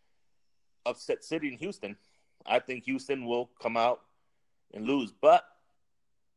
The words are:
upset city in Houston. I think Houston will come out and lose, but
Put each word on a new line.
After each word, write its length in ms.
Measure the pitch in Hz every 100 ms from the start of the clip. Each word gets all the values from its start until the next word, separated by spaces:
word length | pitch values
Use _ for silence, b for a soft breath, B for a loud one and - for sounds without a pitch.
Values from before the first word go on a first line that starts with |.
| _ _ _ _ _ _ _ _ 120
upset 380 | 120 - 127
city 240 | - 160 147
in 100 | 120
Houston. 380 | 180 - 196 - _ _ _ _ -
I 140 | 123
think 240 | - 123
Houston 420 | 127 135 135 139 120
will 240 | 120 123 -
come 160 | 117 117
out 240 | 120 120 _ _ _ _ _ _ _
and 140 | 104 113
lose, 260 | 139 110
but 320 | - - - - _ _ _ _ _ _ _ _